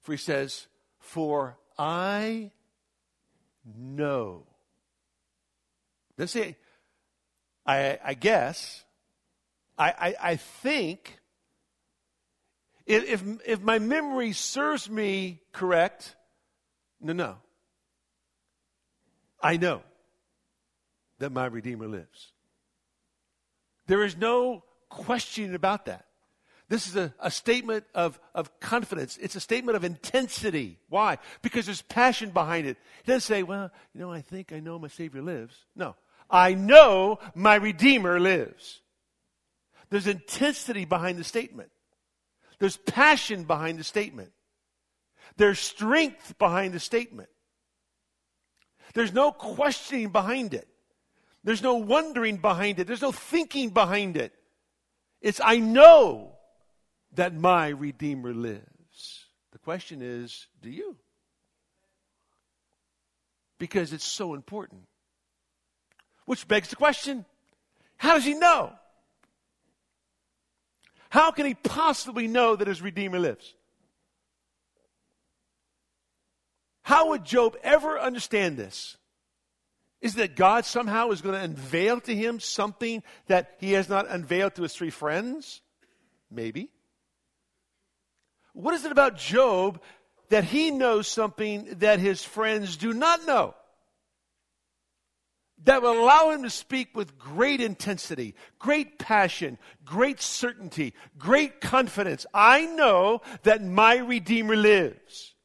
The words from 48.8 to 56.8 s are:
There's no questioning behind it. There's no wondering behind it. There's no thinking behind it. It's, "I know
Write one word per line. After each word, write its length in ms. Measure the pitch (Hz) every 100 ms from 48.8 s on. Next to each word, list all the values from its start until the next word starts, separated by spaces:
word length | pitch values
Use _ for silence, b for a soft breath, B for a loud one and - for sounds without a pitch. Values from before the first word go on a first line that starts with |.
| b
There's 180 | - 226
no 220 | 190 285
questioning 760 | - 220 214 294 262 - 269 214
behind 440 | 196 190 262 233
it. 160 | 120 - _ _ _ _ _ _ _
There's 180 | - 220
no 140 | 240 247
wondering 600 | 208 277 320 254 226 202
behind 420 | 185 175 202 185
it. 80 | 180
There's 140 | 233
no 100 | 277
thinking 600 | - - 330 311 277 247
behind 440 | 190 185 202 202 156
it. 180 | 113 _ _ _ _ _ _ _ _ _
It's, 220 | 214 208
"I 140 | 240 233
know 800 | 220 240 311 330 214 113 104 - _ _ _ _